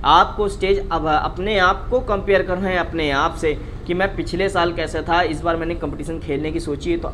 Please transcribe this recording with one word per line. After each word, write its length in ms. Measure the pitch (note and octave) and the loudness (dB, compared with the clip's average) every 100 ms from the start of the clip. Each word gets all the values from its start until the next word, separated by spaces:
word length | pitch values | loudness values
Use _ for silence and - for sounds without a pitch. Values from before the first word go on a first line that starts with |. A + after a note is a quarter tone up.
आपको 440 | C#3+ D#3+ G#3 - G#3 | 6 6 6 2 -2
स्टेज 400 | G3+ F#3+ G3 G3 | 0 0 2 2
अब 140 | E3 D3+ | -2 2
अपने 520 | D3+ D#3+ E3 F#3+ G#3 | 2 0 -4 0 4
आप 280 | F3+ G3 - | 4 2 0
को 100 | B3 | -2
कंपेयर 420 | B3 G3+ F#3+ G3 | 0 -2 4 2
करना 260 | F3+ F3+ F#3+ | 2 -2 0
है 80 | F3+ | -2
अपने 340 | E3+ E3 D3+ | -2 -2 0
आप 240 | C#3 D#3+ | 2 0
से 220 | E3 D#3+ C#3+ - - - | 0 -2 -2 -6 -10 -4
कि 80 | |
मैं 200 | F3 G3 F#3 | 0 0 -2
पिछले 320 | E3 F3 F#3+ | -4 -2 0
साल 240 | F#3 E3+ | 2 0
कैसा 300 | E3+ D#3 E3 | 0 -4 -4
था, 200 | D3+ E3+ | 0 2
इस 180 | F3 D3+ | 2 0
बार 160 | E3+ E3 | -2 -2
मैंने 180 | E3 | -2
कॉम्पिटिशन 440 | E3+ D3 D#3 D3 E3 | -4 -4 -6 -6 -6
खेलने 340 | D#3+ C#3+ D3+ | -4 -2 -2
की 80 | D#3 | -4
सोची 300 | D3+ C#3+ F3 | -4 -4 -2
है 60 | E3+ | -2
तो 160 | D#3 | -2